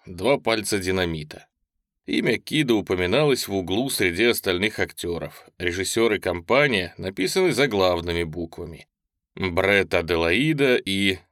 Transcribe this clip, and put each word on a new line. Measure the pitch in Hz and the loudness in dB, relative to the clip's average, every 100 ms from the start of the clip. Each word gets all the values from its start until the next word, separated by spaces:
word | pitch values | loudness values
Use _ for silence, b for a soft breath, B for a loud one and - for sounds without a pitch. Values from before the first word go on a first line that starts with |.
| - | -18
"Два | 90 101 139 | -4 0 2
пальца | 113 113 101 104 | 2 -2 0 -2
динамита". | 92 95 87 82 76 - - _ _ _ _ _ - | 0 0 0 -2 -8 -16 -20 _ _ _ _ _ -4
Имя | - - 113 | -2 0 -2
Кида | - 151 135 110 | -2 -2 2 2
упоминалось | 90 92 90 120 151 127 - | 2 0 2 2 2 0 -2
в | 98 | -4
углу | 87 95 135 | -2 -2 -2
среди | 123 95 85 117 | 0 0 2 2
остальных | 110 98 90 107 - | 2 0 0 -2 -2
актёров. | 90 - 87 85 71 - - - | -6 -4 -6 -6 -8 -14 -20 -6
Режиссёр | 90 87 92 - 113 | -4 -2 -2 2 2
и | 101 | 2
компания | 95 87 82 123 147 104 87 - | -2 -4 0 2 2 0 -2 -6
написаны | 92 98 175 185 185 | -8 -4 -2 2 2
заглавными | 117 143 104 92 87 87 85 85 | 2 2 4 2 2 -2 -2 -4
буквами. | 78 82 - 80 78 - _ _ _ _ | -6 -10 -10 -14 -14 -20 _ _ _ _
Бретт | - 92 85 95 101 85 92 | -6 -4 0 2 2 2 0
Аделаида | 82 85 82 95 151 151 139 123 | 0 0 2 2 2 2 2 2
и | - 98 98 92 _ | 0 0 2 0 _